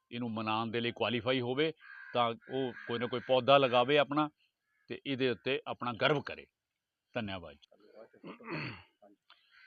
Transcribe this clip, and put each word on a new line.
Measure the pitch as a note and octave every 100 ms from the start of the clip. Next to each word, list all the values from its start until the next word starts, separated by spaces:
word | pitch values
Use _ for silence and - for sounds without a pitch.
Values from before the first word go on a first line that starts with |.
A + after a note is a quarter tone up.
| _
ਇਹਨੂੰ | A#2+ A#2+
ਮਨਾਉਣ | A2 A2 A2 A2+
ਦੇ | A#2
ਲਈ | A#2
ਕੁਆਲੀਫਾਈ | - G#2+ A#2+ A2+ C3
ਹੋਵੇ | A#2+ C3 D#3+ - - - -
ਤਾਂ | A#2+ A#2 A#2 -
ਉਹ | C3 C3 - -
ਕੋਈ | A#2
ਨਾ | A#2+
ਕੋਈ | A#2+ -
ਪੌਦਾ | B2+ A#2+ C#3
ਲਗਾਵੇ | C3 B2 B2 D3
ਆਪਣਾ | C3+ D3 D3+ - _ _ _ _ -
ਤੇ | A#2+ -
ਇਹਦੇ | C3 C3
ਉੱਤੇ | A2+ B2+ C#3+ -
ਆਪਣਾ | A2+ B2
ਗਰਵ | G#2+ C3+ D3
ਕਰੇ। | - D2 C#2 _ _ _ _ _ _
ਧੰਨਵਾਦ। | B2 G#2 F#2+ D#2+ - - _ - A2 A2+ - - A#3 A3+ D#3+ C3 F#2+ - _ G2+ G#2 _ _ _ -